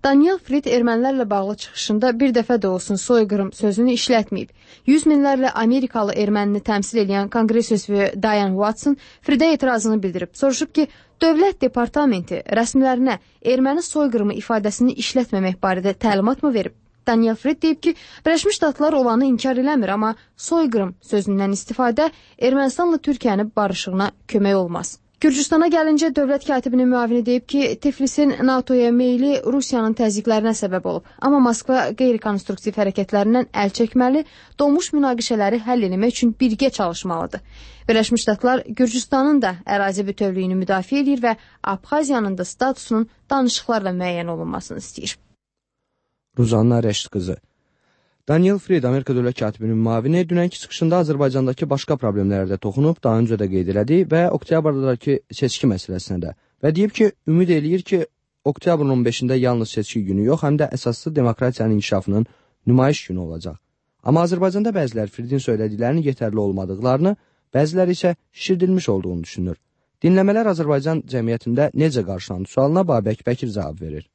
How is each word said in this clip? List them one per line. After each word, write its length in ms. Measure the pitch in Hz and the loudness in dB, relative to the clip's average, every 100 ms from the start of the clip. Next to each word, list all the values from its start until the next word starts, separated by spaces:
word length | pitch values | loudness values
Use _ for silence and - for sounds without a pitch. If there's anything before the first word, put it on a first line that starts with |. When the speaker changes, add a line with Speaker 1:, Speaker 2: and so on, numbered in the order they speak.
Speaker 1:
Daniel 360 | 277 277 320 381 | 4 4 4 2
Fried 240 | - 277 - | -2 -2 0
ermənilərlə 600 | 240 240 226 254 269 214 | 2 2 2 0 0 -2
bağlı 260 | 202 196 214 | -2 -2 -8
çıxışında 460 | - - - 214 254 233 | -12 -10 -2 0 2 2
bir 120 | 269 | 2
dəfə 220 | 240 226 240 | 2 0 0
də 40 | 196 | 0
olsun 320 | 185 - 196 | -2 -2 -4
soyqırım 540 | - 240 208 208 190 | 2 2 4 0 -2
sözünü 380 | - 208 196 247 | -2 -2 2 2
işlətməyib. 540 | 240 - 233 208 190 - _ _ - - | 0 2 0 0 -6 -8 _ _ -6 2
Yüz 180 | 302 302 | 4 4
minlərlə 460 | 285 277 269 262 | 4 4 2 0
Amerikalı 640 | - 226 262 254 233 202 - | 2 2 2 0 -2 -2 0
ermənini 380 | 208 208 202 202 214 | 0 0 0 -2 0
təmsil 380 | 202 196 226 | -2 0 -2
eləyən 260 | 196 196 202 | 0 0 0
Konqres 400 | 233 220 233 226 214 | 0 2 2 2 -2
üzvü 320 | - 202 196 196 | 0 0 0 0
Diane 340 | 220 208 202 190 | 0 2 0 0
Watson 380 | 208 220 294 277 - - | -2 0 -2 -2 -6 -10
Fridə 300 | - 269 320 | -2 2 2
etirazını 480 | 302 262 233 220 214 | 2 0 0 0 -2
bildirib. 320 | 190 175 175 | -2 -6 -10
Soruşub 380 | - 269 254 302 | -2 -2 0 -2
ki, 140 | - 302 - _ _ | -2 -2 -4 _ _
Dövlət 380 | 330 311 392 381 | 2 4 2 2
Departamenti 800 | 254 247 240 294 285 190 175 180 - 208 | -2 0 -2 0 0 0 -4 -8 -2 -2
rəsmilərinə 600 | 233 269 262 247 262 202 _ _ - | 0 2 2 2 0 -2 _ _ -2
erməni 380 | 254 269 302 339 | 2 2 0 -2
soyqırımı 480 | 311 285 226 208 214 | -2 0 0 -2 -4
ifadəsini 560 | - 226 208 - 247 - | -4 -2 -2 0 0 0
işlətməmək 600 | - 262 233 196 185 185 | -2 -2 -2 -2 -2 -2
barədə 320 | 196 185 190 | -2 0 -2
təlimat 480 | 190 226 196 214 269 | 0 0 2 0 0
mı 80 | 302 | 0
verib? 200 | 233 - _ _ _ - | 0 -4 _ _ _ 0
Daniel 300 | 226 226 226 | 2 2 0
Fried 260 | 269 311 | -2 0
deyib 180 | 320 302 | 0 0
ki, 120 | 339 330 - - 311 | -2 -2 -12 -4 0
Birləşmiş 320 | 330 403 415 | 2 0 0
Ştatlar 340 | 311 - 294 302 | -2 0 0 2
olanı 260 | 240 226 | 2 2
inkar 320 | 269 233 262 254 | 2 0 0 0
eləmir, 380 | 262 294 190 | 0 0 0
amma 220 | 208 220 220 _ _ | -2 -2 -4 _ _
soyqırım 600 | - 330 311 226 185 185 | -2 0 2 0 -2 -6
sözündən 520 | - 208 196 196 196 | -4 -2 0 -2 0
istifadə 560 | 196 - 233 247 226 311 - _ - | -4 -6 -2 0 2 0 -4 _ -2
Ermənistanla 600 | 247 269 269 254 349 320 | 0 2 0 0 0 0
Türkiyənin 560 | - 262 240 196 214 220 | -2 -2 0 0 -2 0
barışığına 540 | 202 185 - 185 202 _ - | -2 -2 -4 -2 -2 _ -4
kömək 260 | 208 202 | 0 2
olmaz. 440 | 196 175 165 175 - _ _ | 2 0 -6 -10 -14 _ _
Gürcüstana 460 | 311 269 285 320 339 | 2 2 0 2 2
gəlincə, 380 | 320 311 302 320 | 2 2 2 2
dövlət 380 | 277 269 277 - | 0 0 -2 0
katibinin 400 | 269 254 254 254 | -2 0 2 2
müavini 320 | 247 233 240 226 | 2 0 0 0
deyib 180 | 247 - | -2 0
ki, 140 | 277 277 - | -2 -2 -2
Tiflisin 500 | 285 - 269 - 285 - | -4 -2 -2 2 2 2
natoya 460 | 254 254 254 254 233 | 0 0 2 2 4
meyli 460 | 240 254 247 277 285 - | 2 2 2 0 0 0
Rusiyanın 400 | 277 254 247 220 | -2 0 -2 0
təzyiqlərinə 560 | 220 226 202 220 214 220 214 | 0 0 0 0 0 0 -2
səbəb 300 | 196 185 - | -2 -4 -4
olub. 140 | 170 - - | -6 -10 -4
Amma 160 | 277 285 | 2 4
Moskva 480 | 247 233 - 254 - 220 | 4 2 0 0 0 0
qeyri-konstruktiv 760 | 262 226 214 196 - 190 214 | 0 2 -2 -4 -6 -8 -6
hərəkətlərindən 720 | 208 196 196 190 202 202 247 240 | -2 -2 -2 -2 0 2 2 0
əl 160 | - 202 - | -2 -2 0
çəkməli, 460 | 226 254 254 294 302 - - - | 0 2 2 0 -2 -16 -20 -2
donmuş 320 | 285 294 339 302 | 2 2 0 0
münaqişələri 640 | 277 240 - 220 202 233 | 0 0 -2 0 0 0
həll 240 | 220 247 196 | 0 0 0
eləmək 300 | 185 233 - | 0 0 2
üçün 180 | 240 220 | -2 2
birgə 320 | 254 214 269 | 0 2 0
çalışmalıdır. 680 | - 180 165 185 165 170 202 - - - - - | 0 -4 -4 -6 -6 -6 -10 -16 -20 -20 -8 0
Birləşmiş 400 | 220 220 240 - | 2 2 0 0
Ştatlar 380 | 202 247 254 - | 0 2 0 -2
Gürcüstanın 720 | 214 254 240 - 269 277 294 | 0 0 0 -2 0 2 2
da 120 | 208 180 - | 0 -4 -4
ərazi 400 | 202 196 190 196 | -2 0 -2 -6
bütövlüyünü 480 | 202 202 185 185 185 | -2 -2 -2 -2 -2
müdafiə 400 | 185 190 185 277 | 0 -2 0 0
edir 180 | 277 269 | 0 0
və 140 | 233 220 - _ | 0 -2 -8 _
Abxaziyanın 760 | - 196 - 294 277 262 208 185 | -6 -6 -2 -2 0 0 -2 -4
da 60 | |
statusunun 640 | 180 - 262 254 - 220 226 _ _ | -8 -2 -2 -2 -2 -2 -2 _ _
danışıqlarla 640 | 277 247 - - 226 190 180 | 0 0 -2 -2 -2 -2 -4
müəyyən 320 | 180 175 170 | -4 -4 -6
olunmasını 480 | 165 165 160 - - | -8 -8 -10 -10 -16
istəyir. 340 | - - - - _ _ _ _ _ _ _ _ _ _ _ - | -14 -14 -12 -14 _ _ _ _ _ _ _ _ _ _ _ -2
Speaker 2:
Ruzanna 440 | 117 113 117 117 | 2 4 4 2
Rəşid 320 | 113 101 - | 0 -4 -6
qızı. 240 | 101 90 92 _ _ _ _ _ _ _ _ - | -6 -6 -8 _ _ _ _ _ _ _ _ -2
Daniel 300 | 156 185 202 | 2 2 0
Fried 260 | - 175 123 | 0 0 2
Amerika 260 | 135 127 | -2 -2
dövlət 280 | 123 123 123 | -2 -2 -2
katibinin 380 | 107 104 110 113 | -6 -4 -2 0
müavini 380 | 113 113 127 170 | 0 0 0 0
dünənki 380 | 170 175 180 - | 0 0 -2 -4
çıxışında 380 | - - 165 175 | -14 -2 0 2
Azərbaycandakı 640 | 156 143 139 131 131 127 147 | 2 0 0 0 -2 -2 -4
başqa 300 | 139 - 147 | -4 -2 -2
problemlərə 480 | 113 101 98 98 95 | -2 0 0 0 -2
də 60 | 95 | -4
toxunub, 380 | 104 104 151 165 | -4 0 0 0
daha 160 | - 113 | 0 2
öncə 160 | 113 107 | 0 0
də 80 | 98 | 0
qeyd 220 | 95 90 | -2 0
elədi 260 | 98 110 170 165 | 0 2 0 2
və 80 | 160 175 - | 2 2 -2
oktyabrdakı 800 | - 160 156 135 135 123 - 135 _ | 0 0 0 0 -2 -2 -2 -2 _
seçki 320 | - 127 - 131 | -4 -4 0 0
məsələsinə 540 | 95 - 92 - 90 | 0 -4 -8 -6 -6
də. 80 | 82 - _ _ | -6 -12 _ _
Və 80 | 147 160 | -2 0
deyib 180 | 208 | -2
ki, 140 | - 214 - - | 2 0 0 0
ümid 240 | 165 180 | 2 4
eləyir 320 | 160 151 180 | 2 0 -4
ki, 160 | - 185 160 _ _ _ 151 | 0 -2 -2 _ _ _ -4
oktyabrın 480 | 143 175 165 139 | -2 0 2 2
on 80 | 127 | 2
beşində 320 | 120 123 127 131 | 0 0 0 0
yalnız 320 | 123 120 110 | 2 0 -2
seçki 300 | - 101 117 98 | -4 -4 -4 -2
günü 220 | 98 107 | 0 2
yox, 160 | 156 147 | 0 0
həm 140 | 147 | 0
də 80 | 147 127 | 0 -2
əsaslı 360 | 120 117 156 151 | -4 -4 -4 0
demokratiyanın 580 | 120 110 123 120 113 104 | 0 0 -4 -2 0 0
inkişafının 460 | - 98 95 101 117 _ _ _ - | 0 -2 0 -2 -2 _ _ _ 2
nümayiş 360 | 127 135 143 - | 4 4 0 -4
günü 180 | 92 82 | -8 -8
olacaq. 320 | 82 90 - _ _ _ _ | -10 -12 -16 _ _ _ _
Amma 180 | - 156 170 | 0 2 2
Azərbaycanda 420 | 180 190 196 220 202 | 0 0 0 -2 -2
bəzilər 320 | 135 113 104 | -2 -4 -6
Friedin 320 | - 120 135 | -8 -4 -4
söylədiklərinin 640 | 127 110 110 107 120 160 143 | -2 -2 -2 -2 -2 0 -2
yetərli 320 | 127 113 107 101 | -2 -4 -2 -2
olmadıqlarını, 720 | 95 92 95 123 135 180 208 _ _ _ | -2 -6 -4 0 2 0 -2 _ _ _
bəzilər 360 | 135 151 180 180 | 0 0 0 0
isə 240 | 180 180 175 _ | 0 -2 -2 _
şişirdilmiş 560 | - - 180 185 185 156 | -12 -2 0 2 2 0
olduğunu 340 | 98 90 87 82 | -2 -2 -8 -8
düşünür. 320 | - 90 82 _ _ _ _ | -8 -6 -8 _ _ _ _
Dinləmələr 520 | 165 190 196 208 220 | 2 4 4 2 0
Azərbaycan 480 | 165 151 143 147 160 - | 0 0 0 0 -4 -4
cəmiyyətində 640 | 127 113 117 117 120 147 | -4 -2 -2 -2 0 0
necə 320 | - 156 127 92 | 2 0 0 -4
qarşılandı 480 | 92 - 92 95 | -8 -8 -8 -4
sualına 320 | - 139 170 180 | 0 2 2 2
Babək 400 | 120 104 110 - | 0 0 -4 -4
Bəkir 240 | 123 127 | -4 -4
cavab 320 | 101 76 78 | -6 -8 -10
verir. 260 | 82 76 - | -10 -12 -14